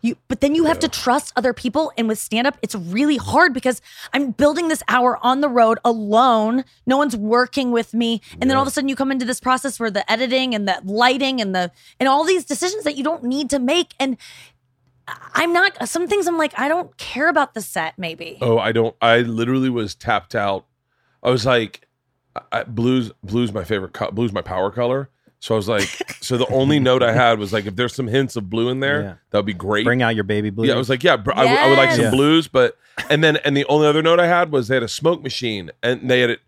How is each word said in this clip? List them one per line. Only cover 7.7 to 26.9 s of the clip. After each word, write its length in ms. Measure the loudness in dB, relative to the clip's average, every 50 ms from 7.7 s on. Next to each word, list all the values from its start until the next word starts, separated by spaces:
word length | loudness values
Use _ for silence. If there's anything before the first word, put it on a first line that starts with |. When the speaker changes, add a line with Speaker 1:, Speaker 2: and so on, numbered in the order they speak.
Speaker 1:
with 220 | 0 0 -2 -2 -2
me. 260 | -2 0 0 -2 -4 _ -12 -10 -4
And 100 | 0 0
then 60 | 2
all 60 | 2
of 60 | 0
a 20 | 0
Speaker 2:
Yeah. 40 | -2
Speaker 1:
sudden 140 | -4 -2 -2
you 60 | -2
come 160 | -2 -2 -2
into 140 | -2 -2 -2
this 140 | -4 -6 -4
process 400 | 0 0 0 0 -2 -6 -6 -4
where 100 | -6 -4
the 200 | -2 -4 -2 -2
editing 420 | -2 -2 0 0 0 -2 0 -2 -2
and 140 | -4 -2
the 120 | -2 -4 -4 -4
lighting 580 | -6 0 2 4 4 4 2 0 -2 -2 -2
and 140 | -2 -2 -2
the, 160 | -2 -2 -4 _ _ _ -20 _ _
and 80 | 2
all 160 | 2 2 2 2
these 220 | 2 0 0 0
decisions 380 | -4 -6 -4 -4 -4 -4 -4 -4
that 120 | -4 -4
you 60 | -2 -4
don't 200 | -4 -4 -4 -4
need 260 | -4 -4 -4 -2 -2
to 80 | -2 -2
make. 340 | 0 0 0 0 -2 _ -4 _
And 180 | -4 -4 -4 -6 -10 -20 -20 -20 -20 -20 _ _ _ _ _ _ _ _ _ _ _ -18 -16 -16 -18 -6 -4
I'm 200 | -2 0 0 2
not, 340 | 2 2 0 0 -4 -10 -6
some 180 | -4 -4 -2
things 200 | 0 0 0 0
I'm 100 | 0 0
like, 200 | 0 -2 -2 -2 -4
I 80 | -2
don't 280 | -2 -2 -2 -4 -8 _
care 300 | -16 -16 -12 -6 -2 0 0
about 240 | 2 2 0 -2 _
the 60 | -12
set, 360 | -12 -8 -6 -6 -6 -6 -8
maybe. 400 | -10 -10 -10 -10 -12 -14 -16 -10 -4
Speaker 2:
Oh, 180 | 0 2 2 2
I 120 | 2 0
don't, 240 | 0 0 0 0 -2 _
I 180 | 4 4 4 4
literally 500 | 4 0 -2 -4 -2 -2 0 0 0 -2
was 260 | -2 -4 -6 -6 -10
tapped 400 | _ -4 -2 -2 -2 -4 _ -6
out. 300 | -4 -2 -2 -4 -6 _ _ _ _ _ _ _ _ _ _ _ _ -2
I 80 | 0
was 140 | 0 0 2
like, 420 | 2 2 2 0 -2 -8 -18 _ _ _ _ _ _ _ _ _ _ _
I, 60 | -14 -12 _ -6 -6
I, 40 | -6
blue's, 480 | -6 -6 -2 0 2 2 0 -2 -4 -10 _ -12
blue's 280 | -6 -2 -2 -2 -2
my 120 | -4 -6 -4
favorite 300 | -4 -4 -4 -4 -8 _
co-, 180 | -6 -6 -6
blue's 200 | -2 -2 -4 -2
my 100 | -2 -6
power 280 | -6 -6 -4 -4 -4 -4
color. 380 | -2 -2 -2 -2 -2 -4 -6 -10 _ _ _ _ _ _
So 140 | -6 -2 -2
I 40 |
was 100 | -2 0
like, 160 | -2 -2 -2 -2
Speaker 1:
<laughs> 380 | -4 -6 -10 -10 -12 -12 -14
Speaker 2:
so 160 | -6 -4 -2
the 100 | -2 0
only 320 | 0 0 0 2 2 2 2
note 240 | 4 4